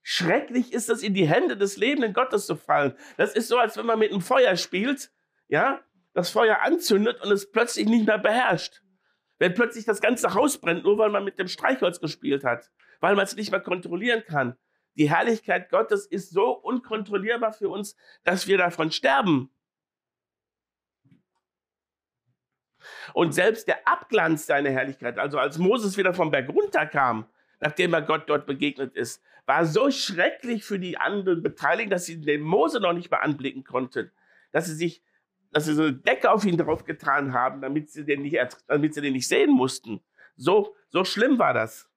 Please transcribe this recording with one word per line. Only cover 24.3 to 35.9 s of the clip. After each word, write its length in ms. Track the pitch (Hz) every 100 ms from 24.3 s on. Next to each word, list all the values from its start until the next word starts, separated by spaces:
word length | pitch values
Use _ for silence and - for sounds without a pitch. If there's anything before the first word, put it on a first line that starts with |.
| 156 -
seiner 240 | 143 143
Herrlichkeit, 480 | 131 139 135 120 101
also 220 | 143 143
als 180 | 139 156
Moses 400 | 180 247 208 196
wieder 160 | 185
vom 160 | 180 160
Berg 180 | 147 131
runterkam, 760 | - 403 330 151 147 131 110 107 _ _ _
nachdem 340 | 151 151 175
er 80 | 165
Gott 280 | 151 156 151
dort 160 | 147 147
begegnet 500 | 139 143 135 131 -
ist, 260 | 120 - _ _ -
war 200 | 143 165
so 240 | 156 277
schrecklich 720 | 262 - 175 254 - 240 233 -
für 140 | 202
die 180 | 180 -
anderen 440 | 147 202 185 165
Beteiligten, 500 | 165 - - 180 214
dass 140 | 185 180
sie 140 | 165
den 220 | 151 147
Mose 380 | 151 196 320 247
noch 140 | 185
nicht 160 | 175 175
mal 80 | -
anblicken 460 | 147 143 131 135
konnten, 480 | - 127 127 127 98 _ _ _ _
dass 160 | 151 160
sie 80 | 156
sich, 260 | 170 - _ _ _ _ _
dass 140 | 151 156
sie 80 |
so 100 | 151
eine 100 | 156